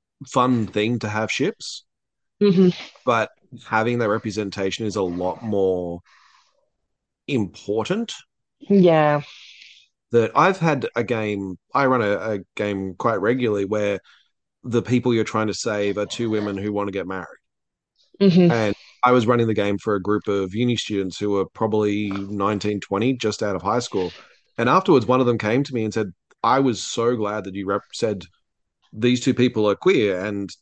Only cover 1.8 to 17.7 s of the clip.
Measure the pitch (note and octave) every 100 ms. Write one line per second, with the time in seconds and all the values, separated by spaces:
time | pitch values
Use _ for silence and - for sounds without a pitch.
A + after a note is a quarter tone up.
1.8 | - _ _ _ _ - G#3 F3+ F3+ -
2.8 | - - - A2+ G#2+ _ _ A#2+ - A2
3.8 | A2+ A#2+ A2 G#2+ A2 G2 G2+ G2+ F#2+ F#2
4.8 | A2 G2 F2+ F2 F2+ - A2+ G2+ F#2+ F2+
5.8 | F2 F2 - _ _ _ _ _ _ _
6.8 | _ _ _ _ - C3+ F#2+ - - G#2+
7.8 | G#2+ G3+ A#3 - - _ _ _ - G3+
8.8 | F3+ D#3+ D3+ D3 - - - - - -
9.8 | _ _ _ A#2 A2 - F3 F#3+ E3 C#3
10.8 | A2+ A#2 A2 A2+ G#2+ G2+ F#2+ F2+ _ C3+
11.8 | C3+ B2+ G#2 G2 A2 G#2 - - G#2 G2
12.8 | F#2+ F2 A#2+ G#2+ G2+ B2+ A#2+ G2+ G2 G#2+
13.8 | G2+ G2 - _ _ _ _ _ B2+ A#2
14.8 | A2+ B2 B2 A2+ G#2+ A2 A2 G2 A#2 G#2
15.8 | G#2 G2 G#2 - A#2 G#2+ G#2 G2 G#2 G2+
16.8 | G2+ F#2+ F2+ F#2+ F2 - _ _ _